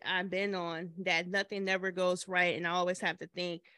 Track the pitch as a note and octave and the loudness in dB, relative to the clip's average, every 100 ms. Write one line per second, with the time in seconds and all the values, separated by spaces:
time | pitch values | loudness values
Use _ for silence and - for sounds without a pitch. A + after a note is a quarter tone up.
0 | - F#3 F#3 F#3 G3+ F#3+ E3+ E3 F3 E3 | -2 -2 0 0 0 0 -2 -4 -6 -4
1 | F#3 E3+ F3+ G3 G3 G3+ F#3+ F#3+ F#3+ F3+ | 0 2 2 0 0 -2 0 0 0 0
2 | F3+ F3+ - F3+ F3 D#3 E3+ F3+ F3+ F#3 | 2 0 0 4 4 2 0 2 2 0
3 | F3+ E3 E3 - F3+ E3+ - | -2 -2 -6 -4 -4 -4 -12